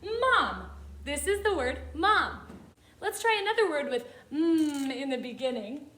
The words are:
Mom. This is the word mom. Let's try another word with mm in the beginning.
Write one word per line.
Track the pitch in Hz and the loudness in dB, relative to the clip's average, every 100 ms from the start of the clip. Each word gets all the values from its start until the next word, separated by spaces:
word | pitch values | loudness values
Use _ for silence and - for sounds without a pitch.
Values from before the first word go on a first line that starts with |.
Mom. | 381 453 494 480 320 - - - - - | -4 0 4 4 2 -2 -10 -14 -16 -14
This | - 285 359 | -6 -4 0
is | 403 | 2
the | 403 | 2
word | 370 247 - - | 2 0 -4 -8
mom. | 285 370 427 - - - - - _ _ _ | 0 4 4 2 -4 -14 -18 -20 _ _ _
Let's | 392 - | -6 0
try | 466 440 | 2 2
another | 403 453 415 | 2 2 2
word | 294 269 | 2 0
with | 247 247 - - | -2 -4 -18 -10
mm | 285 330 330 311 285 269 | 0 4 6 4 0 -2
in | 254 277 | -2 -2
the | 254 | -2
beginning. | 247 214 262 240 202 269 - | -4 -4 -2 -2 -6 -10 -12